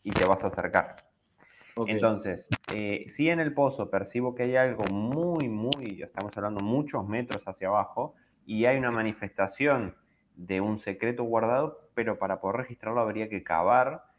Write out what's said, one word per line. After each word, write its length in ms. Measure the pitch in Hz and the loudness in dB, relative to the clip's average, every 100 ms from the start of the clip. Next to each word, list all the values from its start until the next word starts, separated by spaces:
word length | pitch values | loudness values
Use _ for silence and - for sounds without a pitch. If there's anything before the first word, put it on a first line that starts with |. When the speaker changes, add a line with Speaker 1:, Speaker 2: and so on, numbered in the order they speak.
Speaker 1:
y 80 | 104 | -4
te 140 | 107 90 | 2 4
vas 180 | 95 | 4
a 40 | 95 | 2
acercar". 500 | 87 87 90 - - - _ _ _ _ - - - | -4 2 2 2 -4 -20 _ _ _ _ -20 -12 -6
Speaker 2:
Ok. 120 | 110 | -2
Speaker 1:
Entonces, 580 | 107 110 104 98 87 - - - 107 | 2 2 2 -2 -6 -4 -4 -4 -4
eh, 300 | 104 101 - | -2 -4 -6
sí 220 | - 156 | 0 2
en 100 | 170 | 2
el 140 | 156 | 2
pozo 360 | 139 139 131 101 | 2 2 2 -2
percibo 460 | 98 120 120 123 123 | -2 -2 -2 -2 -2
que 80 | |
hay 140 | 123 127 | 0 4
algo 260 | 127 113 104 | 2 2 -2
muy, 560 | 101 110 143 170 170 131 | 0 -2 0 0 0 -2
muy, 540 | 107 113 139 120 92 | -2 -2 -2 -4 -10
estamos 340 | - - 101 104 | -10 -8 -6 -4
hablando 240 | 101 104 | -4 -2
muchos 460 | 101 127 147 135 98 | 0 0 0 -4 -2
metros 400 | 110 123 - - | -4 -4 -8 -12
hacia 220 | 92 95 | -6 0
abajo, 460 | 104 95 - 147 - _ _ - | 0 0 -4 -6 -10 _ _ -8
y 200 | 107 117 | 2 2
hay 120 | 135 | 4
una 120 | 127 | 0
Speaker 2:
Sí. 60 | 113 | 0
Speaker 1:
manifestación 1000 | 110 107 101 - 95 - 143 139 98 - _ _ _ - | -2 -4 -8 -2 -2 0 2 2 0 -10 _ _ _ -18
de 240 | 90 95 | -4 0
un 180 | 101 107 | 0 -2
secreto 440 | - 95 113 120 | -4 -4 -2 -2
guardado, 680 | 120 113 113 127 151 - - | 0 2 4 2 0 -4 -6
pero 240 | - 113 104 | -2 0 0
para 220 | 98 95 | -2 -2
poder 220 | 95 107 | -2 -2
registrarlo 400 | 127 120 110 120 | -4 -8 -4 0
habría 280 | 110 107 110 | 0 -2 -4
que 140 | 101 | -6
cavar, 600 | - 82 90 123 127 160 - | 0 2 6 6 4 -2 -12